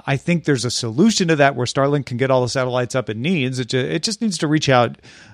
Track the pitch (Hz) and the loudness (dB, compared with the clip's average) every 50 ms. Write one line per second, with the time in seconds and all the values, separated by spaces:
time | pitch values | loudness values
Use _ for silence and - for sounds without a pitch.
0 | - - 139 135 - - 175 170 - - 143 120 104 123 - - - 117 110 123 | -4 -4 -4 -2 -2 -2 -2 0 0 0 0 0 0 -4 -4 -4 -6 -2 2 2
1 | 190 226 208 - 190 165 160 143 143 139 139 123 123 117 - 143 135 143 143 147 | 4 4 4 2 2 2 4 4 4 4 2 0 -4 -2 0 0 0 2 0 0
2 | 127 - 123 117 131 127 131 127 123 120 - 135 127 127 123 127 123 110 - 135 | -2 -2 -4 -2 0 2 2 2 2 0 -2 -2 -2 -2 -2 -2 -2 -2 -2 -4
3 | 113 - 110 110 120 165 190 160 127 127 127 127 127 110 - 127 127 - 160 170 | -4 -4 -6 -4 -2 -2 -2 0 -2 -2 -2 -4 -4 -2 -2 -2 -2 -2 -4 -4
4 | - - 214 - 233 220 180 - - 147 151 156 - - 135 123 120 - - - | -4 -6 -6 -4 -4 -4 -4 -2 -2 0 0 2 2 4 4 4 4 2 -2 -8
5 | - - - - - - | -20 -20 -20 -20 -20 -20